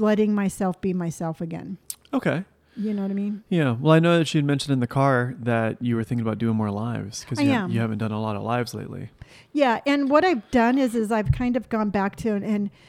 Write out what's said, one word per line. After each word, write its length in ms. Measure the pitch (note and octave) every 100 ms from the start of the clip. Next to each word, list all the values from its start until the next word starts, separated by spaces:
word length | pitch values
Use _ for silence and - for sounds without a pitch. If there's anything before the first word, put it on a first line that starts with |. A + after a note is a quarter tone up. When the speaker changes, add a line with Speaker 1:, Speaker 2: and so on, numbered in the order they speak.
Speaker 1:
letting 340 | G#3+ G#3+ G#3+
myself 460 | G#3 G3 - F#3+ F3
be 120 | G3
myself 480 | F3+ E3+ - E3 D#3+
again. 380 | E3+ E3 - F#3+ - - -
Speaker 2:
Okay. 320 | C4+ F3 C#3+ G3 _ _ -
Speaker 1:
You 180 | G#3+
know 80 | G#3
what 80 | F#3+
I 40 |
mean? 280 | G3 G3+ G#3 -
Speaker 2:
Yeah. 240 | F3+ C#3
Well, 200 | A#2 D3+
I 60 | D#3+
know 200 | E3 E3+
that 100 | D3+
she 100 | D#3+
had 60 |
mentioned 280 | C#3+ C#3+ D3+
in 60 | C3
the 80 | A#2+
car 480 | C#3 C3+ B2+ B2 -
that 420 | A#2 A#2 A2+ -
you 140 | A#2+ A2+
were 80 |
thinking 200 | A2+ A#2+
about 140 | A2+ G#2+
doing 160 | A2+ A2
more 140 | G#2+
lives 540 | G2+ A#2 A2 G2+ -
'cause 160 | - B2
Speaker 1:
I 20 |
Speaker 2:
you 80 | C#4+
ha-, 120 | A#3
Speaker 1:
am. 60 | F#3+
Speaker 2:
you 80 | A#2
haven't 180 | A2+ G#2+
done 140 | A2
a 80 | G#2+
lot 160 | A2 G2+
of 60 |
lives 300 | G#2 B2 A#2+
lately. 380 | G#2 G2 F#2+ A2+ - - - -
Speaker 1:
Yeah. 280 | D4 C4+ A3+
And 240 | - C#4+ C#4
what 160 | D4
I've 240 | F#4 C#4 -
done 260 | B3+ A#3 C4
is, 160 | C4
is 160 | A#3 G#3+
I've 220 | A3 G#3+
kind 240 | - B3 B3
of 120 | -
gone 200 | A3 G#3+
back 240 | G3 G3 -
to, 180 | A#3
and, 100 | G3+
and 260 | G#3 G#3 G3+ -